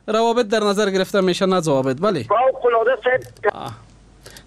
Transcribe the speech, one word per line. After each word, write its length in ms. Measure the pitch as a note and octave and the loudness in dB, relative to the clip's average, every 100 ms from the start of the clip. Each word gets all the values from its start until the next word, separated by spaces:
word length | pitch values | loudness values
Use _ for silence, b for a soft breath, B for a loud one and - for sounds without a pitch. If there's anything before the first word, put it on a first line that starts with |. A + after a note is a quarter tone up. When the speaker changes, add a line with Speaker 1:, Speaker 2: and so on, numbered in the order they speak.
| - | -4
Speaker 1:
روابط 380 | G#3+ A#3 A#3 | 0 2 2
در 160 | A3 A3 | 0 0
نظر 300 | G#3 G3+ G#3 | 0 0 0
گرفته 300 | F#3+ F#3 G3+ | 0 0 0
میشه، 260 | F#3 E3+ F#3+ | 2 2 2
نه 140 | F#3 | 2
ضوابط؟ 360 | D#3+ C3+ C3+ B2+ | 2 0 0 0
بله. 220 | G3+ E3+ | -2 -2
Speaker 2:
فوق‌العاده 760 | A2+ A3+ C4 - B3 A3+ A3+ C4 | 0 2 2 2 0 2 0 0
صاحب. 160 | B3 B3+ - - G#3 | 0 -2 -4 -6 -6
Speaker 1:
آه. 180 | - B2+ A2 - - - - B B | -6 -10 -14 -20 -20 -20 -20 B B